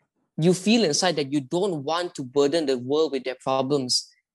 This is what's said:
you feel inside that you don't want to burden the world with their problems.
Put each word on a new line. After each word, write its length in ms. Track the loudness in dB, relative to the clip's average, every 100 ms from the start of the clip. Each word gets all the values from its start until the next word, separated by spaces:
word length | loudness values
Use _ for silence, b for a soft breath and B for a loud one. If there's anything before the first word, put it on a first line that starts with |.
| b _ _ 0
you 160 | 2
feel 300 | 4 4 4
inside 320 | 4 2 0 0
that 160 | -2
you 80 | -4
don't 440 | -2 -2 -2 -4
want 300 | -4 -4 -4
to 100 | -8
burden 420 | -4 2 2 2 0
the 120 | -2
world 340 | 0 0 0
with 120 | -2
their 120 | -6 -6
problems. 680 | -2 -2 0 -2 0 -4 -4 b _